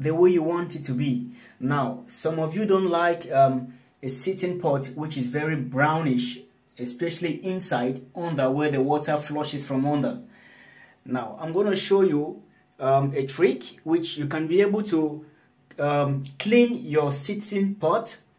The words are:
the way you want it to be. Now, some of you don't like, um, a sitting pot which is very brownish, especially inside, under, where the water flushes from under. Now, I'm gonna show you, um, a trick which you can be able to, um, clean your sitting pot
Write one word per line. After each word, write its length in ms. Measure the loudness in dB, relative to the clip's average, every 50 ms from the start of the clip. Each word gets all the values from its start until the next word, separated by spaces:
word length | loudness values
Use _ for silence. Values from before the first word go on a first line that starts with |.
the 120 | -2 0 4
way 180 | 6 6 6
you 120 | 6 4 2
want 320 | 0 -2 -2 -4 -6 -8
it 80 | -8 -6
to 80 | -4
be. 400 | -2 -2 0 0 -2 -2 -4 -8 -14 -18 -20 -20 -12 _
Now, 420 | -2 -2 0 0 0 -2 -4 -8 -12 -14
some 300 | -14 -6 -4 -4 -2 -2
of 180 | -2 -2 -2
you 80 | -2 2
don't 240 | 2 4 4 4 2
like, 420 | 2 2 2 2 0 -2 -4 0
um, 420 | 4 6 6 6 4 0 -4 -8 -14 -20 _ _ _ _ -8
a 60 | -6
sitting 500 | -4 -2 -2 -2 -2 -2 -2 -2 -2 0
pot 280 | 0 0 0 0 -2
which 280 | -6 -8 -8 -8 -6 -4
is 120 | -4 -4
very 280 | -2 -2 -2 -2 0 -2
brownish, 840 | -2 -4 -4 0 2 2 2 2 2 0 0 0 0 -2 -4 -8 -12 -16 -20 _ _ _ _ _
especially 580 | -8 -8 -8 -6 -4 -4 -6 -4 -4 -4 -4 -4 -4 -6
inside, 560 | -6 -4 -4 -4 -2 -2 0 -2 -2 -4 -6 -10 -14 -10
under, 380 | -8 -6 -4 0 0 0 2
where 180 | 2 2 0 2
the 120 | 2 2
water 340 | 2 2 0 0 0 0 -2
flushes 500 | -2 -2 -6 -6 -6 -6 -4 -6 -8 -6
from 200 | -2 -2 0 0
under. 340 | 2 0 0 0 -2 -4 -6 -12 -18 -20 -20 -20 -20 -20 -20 -20 -20 -20 -20 -20 -20 _ _ _
Now, 320 | -6 -4 -4 -4 -6 -10 -10
I'm 140 | -8 -2 0
gonna 240 | 2 2 2 0
show 240 | 0 2 2 4 4
you, 420 | 6 4 4 2 -2 -2 -8 -12 -18 _ _ _ _ _ _ -2
um, 320 | 2 2 4 4 4 2 0
a 100 | -2 -4
trick 380 | -4 0 2 2 2 2 0 -8 -14 -18 -10 _
which 320 | 0 2 2 0 -2 -6
you 80 | -6 -4
can 220 | -4 -2 -2 0
be 120 | 2 4 4
able 240 | 4 4 2 0 0
to, 400 | 0 2 2 2 0 -2 -8 -12 -18 _ _ _ _ _ _ _ _ -6 -2
um, 460 | 0 0 2 2 2 0 0 -2 -4 -8 -12
clean 480 | -6 0 4 6 6 6 6 2 -4 -6
your 240 | 0 2 2 2 2
sitting 640 | -2 -2 -4 -6 -6 -6 -6 -4 -2 0 0 0 0
pot 440 | 0 0 2 2 0 -2 -6 -12 -14 _ _ _